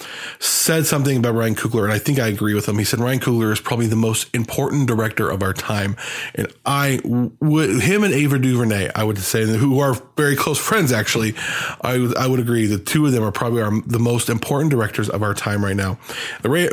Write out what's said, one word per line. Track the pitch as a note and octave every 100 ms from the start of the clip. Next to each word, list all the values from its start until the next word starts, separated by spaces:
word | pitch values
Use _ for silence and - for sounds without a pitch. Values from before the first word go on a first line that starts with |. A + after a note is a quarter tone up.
| - - - -
said | - - - D#3+ D3+
something | D3+ C#3 C3
about | A#2
Ryan | A2+ A2+ G#2
Coogler, | A2 A#2 G2+
and |
I | G#2
think | - C#3
I | A2+
agree | G#2 G#2
with | G#2 G#2
him. | G#2
He |
said, | G#2 A2
"Ryan | A#2+ C3
Coogler | B2+ A#2 A2
is | G#2+
probably | - A#2+ A2+
the | A2+
most | A2+ G#2+ - A#2+
important | A2 - - C#3+ B2+
director | A2 A2 - G#2+
of | F#2+
our | G2
time." | F#2+ - G#2+ G2 G2+ - - - -
And | G#2 - -
I | C#3 C#3 B2+
w-, | - A#2+ A#2+ -
w-, | D3+ D#3 D3 A2
him | D3+ G#3
and | G3+
Ava | C3+ D3 C#3
DuVernay, | C3 B2 A#2 G#2 F#2
I | - G#2+
would | G2
say, | F#2 A2+ A2
who | A2 C#3 C3
are | C#3+ A#2+ - -
very | D3 C#3
close | - C#3+
friends, | - G#3+ D3
actually, | A2+ G#2+ A#2 A2 G#2 - - - -
I | - B2+
would, | A#2+ -
I | C3
would | C3
agree | A#2+ A#2 G#2+
the | G#2
two | - D#3 D3
of |
them | A#2+
are | G#2+
probably | G2 B2 A#2
our, | G#2+ G#2+ A2+
the | A#2
most | A#2 A#2+ -
important | A2+ - C#3+ D#3
directors | C3 G#2 - G2+
of | G2+
our | G#2
time | G2+ G#2+ G#2
right | G2+ G2
now. | F#2+ - - - - -
The | A2
ra-, | D#3+ F3